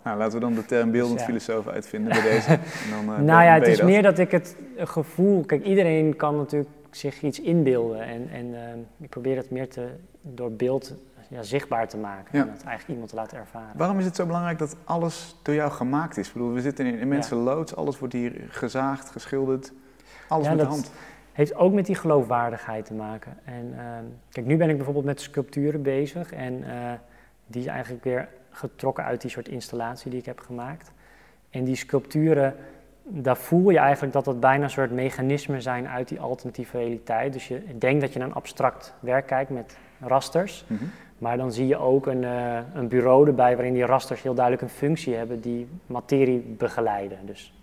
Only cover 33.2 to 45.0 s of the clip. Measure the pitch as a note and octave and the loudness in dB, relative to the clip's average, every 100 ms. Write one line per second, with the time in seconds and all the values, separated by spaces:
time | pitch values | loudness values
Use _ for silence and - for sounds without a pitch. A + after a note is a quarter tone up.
33.2 | B2+ B2+ - E3+ G3 E3 C#3 C#3 C#3 C#3 | 0 0 4 4 6 6 6 4 0 0
34.2 | C3+ B2 C3 C#3 C#3+ - C3 B2 C3 - | 0 2 4 4 2 0 -2 0 -2 -2
35.2 | C3 C#3+ C#3+ C3+ B2 B2 B2+ B2+ B2+ - | -2 -2 -2 -6 -4 -6 -6 -8 -8 -8
36.2 | C3 B2+ B2+ A#2+ A#2 B2 A#2 A#2 - A2+ | -8 -8 -8 -10 -8 -6 -4 -6 -4 -2
37.2 | C#3 C3 - B2+ G#3 A#2 B2+ D3 C#3 B2+ | -2 -6 -8 -10 -10 -2 2 2 0 -4
38.2 | C3 - - - C3 - - - A#2+ C3 | -6 -8 -10 -2 -2 -2 -12 -10 -2 -2
39.2 | C3+ C3 C3+ B2+ A2 - - - B2 C3 | 0 -2 -2 -8 -10 -18 -20 -14 0 0
40.2 | - E3 G3 - - G#2+ E3 - - - | 2 -2 -2 -8 -8 -6 -6 -12 -20 -8
41.2 | A#2 B2 C3 A2+ C3 C#3+ B2+ C3+ C#3 C3 | -4 -2 -2 -2 0 2 4 2 2 -2
42.2 | B2 B2 A#2+ A#2 B2+ D#3+ A#2+ B2 B2 C3 | -2 -2 -4 -4 -6 -6 0 4 8 8
43.2 | D3+ B2+ B2 B2 B2+ B2+ B2 B2+ - A#2+ | 8 8 6 4 2 2 4 2 2 -6
44.2 | C3+ B2 B2 B2+ A#2+ - C#3+ D#3+ | -2 2 2 2 -4 -4 -2 0